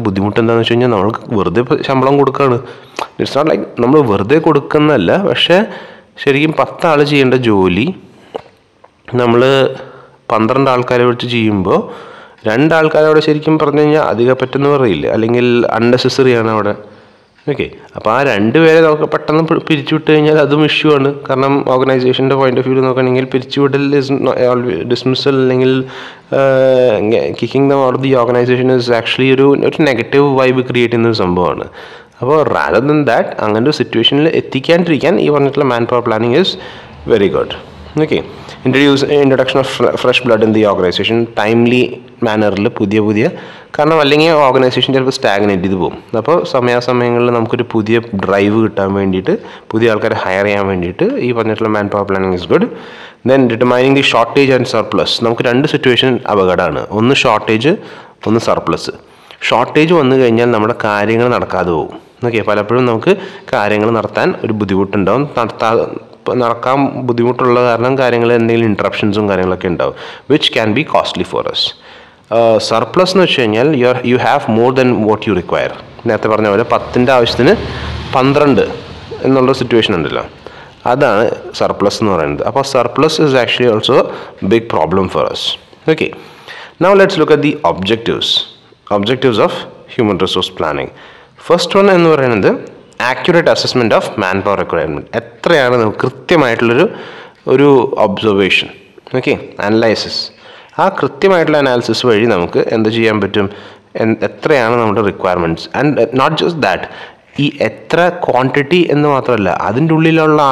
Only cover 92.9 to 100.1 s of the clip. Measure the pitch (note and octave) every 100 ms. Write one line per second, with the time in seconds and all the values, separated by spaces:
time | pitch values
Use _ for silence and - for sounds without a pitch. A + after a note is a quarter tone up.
92.9 | - A#2+ C3 - E3+ C#3+ A2+ - B2+ A2+
93.9 | D#3 - - F#2+ G2 G2+ F#2+ F2 E2+ D2+
94.9 | D2 - B2 - - F3 D#3+ B2+ B2 A2
95.9 | - - - - E3+ C3 A2+ A#2 A#2+ G#3
96.9 | - - - - _ - C3 C#3+ C3+ A2
97.9 | - G#2+ F#2+ A2 G2 F#2 - - - -
98.9 | _ - C3 C3+ G2+ - - G2+ A2 A#2
99.9 | G#2 -